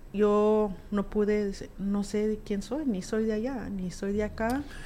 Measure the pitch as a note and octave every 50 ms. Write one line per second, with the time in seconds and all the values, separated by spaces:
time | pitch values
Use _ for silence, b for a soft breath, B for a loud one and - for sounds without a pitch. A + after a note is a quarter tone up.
0 | - - - G3 G#3 G#3 G#3 G#3 G#3 G#3+ G#3+ G#3+ G#3+ G#3 F3+ - - - G#3 G3+
1 | G3 - - G#3+ G#3 G#3 G#3 G#3 G#3 G3 G3 - - - - - F#3+ G3 G3+ G3+
2 | G3+ G3+ - G#3 G#3+ G#3+ G#3+ G#3+ - - G3+ G3+ - - A#3+ D#4 D#4 C4 G3+ F3+
3 | F3 - A3+ A3 A3 A3 G#3+ G#3+ A3 C4 C4+ A3 G3 - G3+ F#3+ F#3 F3+ - -
4 | G3 G3 G3+ G#3+ - G#3 - - A3 A3+ B3+ C#4+ C#4+ B B B B